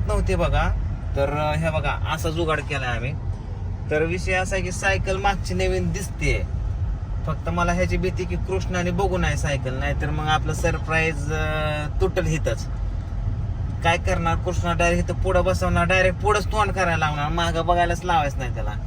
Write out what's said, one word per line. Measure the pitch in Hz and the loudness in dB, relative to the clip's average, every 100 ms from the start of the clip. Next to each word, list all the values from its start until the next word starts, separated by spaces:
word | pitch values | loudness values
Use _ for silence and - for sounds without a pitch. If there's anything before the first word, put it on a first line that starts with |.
| - | 0
नव्हती | 202 185 180 | 0 2 2
बघा. | 156 143 - - - - - 139 | 2 2 2 0 -2 -4 -4 -2
तर, | 139 | 0
अं, | 147 151 | 0 0
हे | 151 160 | 0 0
बघा, | 156 143 127 - | 0 0 -2 -2
असा | 156 165 | -2 -2
जुगाड | 160 160 151 | 0 0 -2
केलाय | 143 147 247 117 | -2 -4 -2 -2
आम्ही. | 120 - - - - - - - - | -2 -4 -4 -6 -6 -6 -6 -6 -2
तर | 151 | 0
विषय | 165 180 185 | 2 0 0
असा | 185 185 190 | 0 0 -2
आहे | |
की | 180 | -2
सायकल | - 202 190 190 190 | -2 0 0 0 0
मागची | 202 190 - | 0 0 -2
नवीन | 180 185 185 175 | 0 0 0 0
दिसतेय, | 160 - - 147 120 - - - - - - - - 165 | -2 -4 -2 0 0 -2 -2 -2 -2 -2 -2 -4 -4 -4
फक्त | 151 170 | -4 -2
मला | 175 175 | 0 2
ह्याची | 175 175 180 | 2 2 2
भीती | 180 175 175 | 0 -2 -2
की | 170 | -2
कृष्णाने | - 190 - 180 175 | -2 -2 0 0 0
बघू | 175 196 180 | 0 2 2
नाही | 165 143 | 0 0
सायकल, | 151 135 131 | 0 0 -2
नाहीतर | 131 139 139 143 | -2 -2 -2 -2
मग | 151 156 | 0 2
आपलं | 156 156 | 2 0
सरप्राईज, | 147 165 156 156 160 160 156 151 | 0 0 0 0 0 2 0 -2
अं, | 156 156 156 151 151 151 - | 0 0 0 0 -2 -2 0
तुटल | 185 185 160 | 0 2 0
हिथंच. | 156 135 139 - - - - - - - - - - - - | 0 0 -2 -2 -4 -2 -4 -4 -4 -2 -2 -2 -2 -4 0
काय | 165 175 | 2 2
करणार, | 190 175 170 165 | 2 0 2 0
कृष्णा | 180 170 175 | 0 0 0
डायरेक्ट | 165 170 175 170 | 2 4 4 0
इथं | 170 | 0
पुढं | 185 180 | 2 4
बसवणार, | 180 180 180 175 170 | 4 2 2 2 4
डायरेक्ट | 190 185 175 | 4 4 2
पुढंच | 208 208 - | 2 2 2
तोंड | 220 208 | 2 2
करायला | 196 175 160 | 2 0 2
लावणार, | 160 147 147 | 0 0 0
मागं | 170 170 165 165 | 0 0 2 2
बघायलाच | 175 170 165 | 2 2 0
लावायचं | 180 165 143 135 | 0 2 2 -2
नाही | 123 | -4
त्याला | 113 110 - | -4 -4 -4